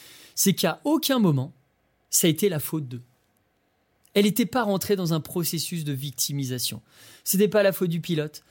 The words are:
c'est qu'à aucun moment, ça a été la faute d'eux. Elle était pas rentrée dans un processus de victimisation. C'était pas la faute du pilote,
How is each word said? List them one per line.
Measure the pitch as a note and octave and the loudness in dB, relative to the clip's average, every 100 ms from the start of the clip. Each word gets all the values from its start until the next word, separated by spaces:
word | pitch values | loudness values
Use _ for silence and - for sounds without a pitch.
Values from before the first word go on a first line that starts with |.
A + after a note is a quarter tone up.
| - - - - | -20 -20 -12 0
c'est | G3 | 0
qu'à | - F3 - | 2 0 0
aucun | D4 D#4 - B3+ | 0 0 2 2
moment, | F#3 C3+ C#3 - _ _ _ _ _ | 4 2 -2 -12 _ _ _ _ _
ça | - F3 | 2 2
a | |
été | D#3 G3+ | 2 0
la | D3+ | -2
faute | - D#3+ B2+ | -4 -6 -6
d'eux. | B2 - _ _ _ _ _ _ _ _ _ _ | -12 -16 _ _ _ _ _ _ _ _ _ _
Elle | G3+ G3+ | 2 4
était | - A3 | 4 0
pas | B3+ | 0
rentrée | G#3 F#3+ - | 0 0 0
dans | G3 E3 | 0 0
un | D#3+ | -2
processus | - F3+ D#3+ D#3+ - F3 | -2 -4 -4 -4 -6 -6
de | D3 | -6
victimisation. | C3+ C#3+ - - C#3+ B2+ B2 - G#2 - - - - | -6 -8 -6 -4 -4 -4 -4 -6 -8 -16 -20 -20 -10
C'était | - F#3+ G#3 | -2 2 4
pas | G#3+ | 4
la | G3 | 2
faute | - F3+ | 2 -2
du | E3 | -2
pilote, | D#3+ D3+ D3+ - _ | -2 -4 -4 -10 _